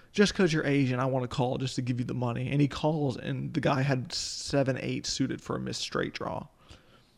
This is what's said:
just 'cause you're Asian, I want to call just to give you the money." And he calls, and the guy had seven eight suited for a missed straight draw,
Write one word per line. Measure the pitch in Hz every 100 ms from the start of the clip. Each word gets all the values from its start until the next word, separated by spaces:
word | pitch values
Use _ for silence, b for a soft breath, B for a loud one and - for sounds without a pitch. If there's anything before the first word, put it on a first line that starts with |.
| B
just | - 202
'cause | - 185
you're | 156 139
Asian, | 139 131 127
I | 131
want | 131
to | 123
call | - 123 135
just | 131 -
to |
give | 123 123
you | 123
the | 123
money." | 123 117 127
And | 143
he | 143
calls, | - 151 160 143 113
and | - 127 139
the | 123
guy | 143 139
had | 139 135 117
seven | - - - - 143 131 127
eight | - 127 -
suited | - 131 127
for | - 131
a |
missed | 127 120
straight | - - -
draw, | - 113 - - _ b b b b b